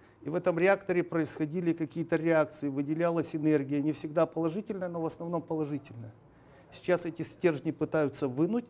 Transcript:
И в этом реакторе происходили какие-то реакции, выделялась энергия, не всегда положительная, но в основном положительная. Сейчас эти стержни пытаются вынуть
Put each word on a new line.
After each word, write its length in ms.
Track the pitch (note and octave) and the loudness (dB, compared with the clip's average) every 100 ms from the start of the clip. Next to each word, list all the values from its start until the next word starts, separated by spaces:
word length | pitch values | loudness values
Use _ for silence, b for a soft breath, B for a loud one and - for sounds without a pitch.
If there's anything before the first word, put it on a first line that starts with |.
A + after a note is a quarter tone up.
| b b | b b
И 60 | C#3+ | -6
в 60 | E3+ | -2
этом 240 | F3+ E3 | 0 4
реакторе 440 | F#3 G3 - F3 | 4 4 2 0
происходили 680 | F3 E3+ D#3 - D3+ E3+ E3+ | 0 0 -2 -2 -2 0 0
какие-то 440 | E3 D#3 E3 E3 E3 | 0 -2 -4 0 2
реакции, 500 | E3 D#3+ D3+ - D3 | 4 4 4 -2 -4
выделялась 640 | C3+ C#3+ D#3 E3+ E3+ D3+ D#3+ | -2 -2 0 2 2 0 0
энергия, 460 | D3+ D3+ C3+ C#3+ | 4 4 2 0
не 120 | D3+ | 0
всегда 320 | D3 D#3 D#3 E3 | -2 -2 2 2
положительная, 640 | E3 D#3+ F3+ G3+ G3 F3+ | 2 -2 -2 -6 -6 -6
но 120 | E3+ | -4
в 40 | D#3+ | -4
основном 360 | E3 E3+ E3+ | -4 -6 -4
положительная. 720 | E3+ D#3+ D3 D3 - A#2 A2+ - _ B B B B | -2 -2 -2 -4 -8 -14 -16 -18 _ B B B B
Сейчас 340 | - - F3 E3+ | -6 0 0 0
эти 160 | - | -6
стержни 500 | D#3+ - F3 D3+ E3 | -8 2 2 2 -2
пытаются 560 | - D3+ D#3+ C#3+ C3+ C#3 | -2 0 2 0 0 -2
вынуть 380 | B2 E3+ A#3 | 0 0 0